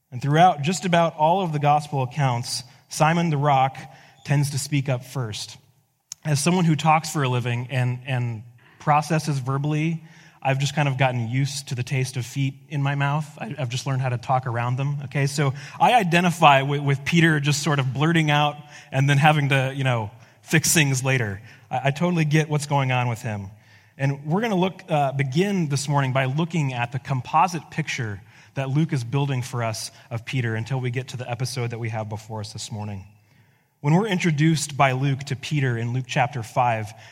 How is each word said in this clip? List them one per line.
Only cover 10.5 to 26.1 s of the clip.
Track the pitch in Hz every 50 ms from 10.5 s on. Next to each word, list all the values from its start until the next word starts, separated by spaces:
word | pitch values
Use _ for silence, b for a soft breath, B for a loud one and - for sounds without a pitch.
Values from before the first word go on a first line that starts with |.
| 135 135
just | 139 143 -
kind | - 147
of | 143 131
gotten | 127 139 131 123 123 117 110
used | 120 131 143 139 - - - -
to | 143
the | 120 127
taste | - 143 131 131 139 -
of | 131 113
feet | - - 139 139 135 135 - - -
in | 160 147 139
my | 139 143
mouth. | 143 143 143 143 151 156 - - -
I, | - 226 202 -
I've | 139 117
just | 120 127 -
learned | 139 135 131 135
how | 131
to | 123 120
talk | - - 135 127 127
around | 131 113 117 120 123 127
them, | 127 139 143 143 143 143
okay? | 123 - 147 139
So | 143 - 151 147 139 131 B B B B B
I | 165 185 233
identify | 247 208 175 156 175 180 180 160 - 170 147 139 135 135
with, | 139 143 143
with | 147 143 139 139 -
Peter | - - 170 165 165 156 147
just | 143 147 147 - -
sort | 170 151 143
of | 131 131 117
blurting | 123 151 160 170 165 156 151
out | 147 147 147 147 147 - - B B B B B -
and | 131 139 139
then | 143 139
having | 143 156 156 151 143 135
to, | 139 135 131 131 135
you | 143 135
know, | 131 123 117 110 104 - B B B B B _
fix | - 175 160 - - -
things | 170 147 139 135 127 127
later. | 135 131 127 117 104 98 98 B B B B B B
I, | - 127 123 139
I |
totally | 139 143 175 175 180 165 156
get | 151 143 156 151 156
what's | 151 147 143
going | - 147 139 135 131 127
on | 127 123 123
with | 117 107
him. | - 113 107 101 98 95 - b b b b b b b b -
And | 135 139 139 139 143
we're | 156 151 196 233
gonna | 233 208
look, | 180 180 190 - - - -
uh, | 170 147 143 135
begin | 131 135 139 135 127 156 190 208 202 190 170 139
this | 143 135 - -
morning | 147 143 135 131